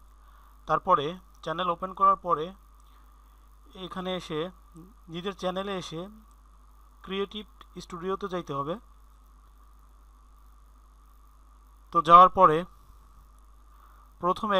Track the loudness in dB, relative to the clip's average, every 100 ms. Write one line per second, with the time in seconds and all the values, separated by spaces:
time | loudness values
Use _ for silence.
0 | -20 -20 -20 -20 -20 -20 -6 -4 2 0
1 | 0 -10 -18 -14 -10 -6 -6 -6 -10 0
2 | 2 2 0 -2 -4 -12 -20 -20 -20 -20
3 | -20 -20 -20 -20 -20 -20 -20 -18 -14 -10
4 | -8 -8 -6 -8 -8 -12 -20 -20 -20 -20
5 | -14 -10 -10 -6 -6 -6 -8 -10 -10 -12
6 | -14 -18 -20 -20 -20 -20 -20 -20 -20 -20
7 | -10 -8 -6 -10 -16 -20 -20 -20 -14 -10
8 | -8 -6 -6 -8 -6 -6 -6 -8 -12 -20
9 | -20 -20 -20 -20 -20 -20 -20 -20 -20 -20
10 | -20 -20 -20 -20 -20 -20 -20 -20 -20 -20
11 | -20 -20 -20 -20 -20 -20 -20 -20 -4 -2
12 | 8 10 10 8 4 4 -4 -16 -20 -20
13 | -20 -20 -20 -20 -20 -20 -20 -20 -20 -20
14 | -20 -6 -4 -2 -2